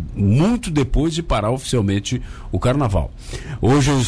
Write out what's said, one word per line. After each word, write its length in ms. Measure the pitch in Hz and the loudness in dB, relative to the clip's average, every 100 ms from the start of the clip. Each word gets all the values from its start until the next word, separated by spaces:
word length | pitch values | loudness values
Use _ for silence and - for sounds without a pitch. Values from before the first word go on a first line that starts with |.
| 85 - | -8 -2
muito 540 | 101 120 190 240 190 | 2 4 4 2 0
depois 420 | 147 127 127 160 | 0 0 2 0
de 80 | 160 | -2
parar 280 | 160 120 104 | -2 0 0
oficialmente 720 | 131 - 123 101 101 - 127 - - - | -2 -2 0 2 0 -2 -6 -6 -12 -6
o 100 | 87 | -2
carnaval. 520 | 123 139 127 92 73 - - - - - | 0 2 2 0 -2 -8 -14 -12 -10 -2
Hoje 300 | 110 143 135 | 4 4 4
eu, 120 | 135 | 2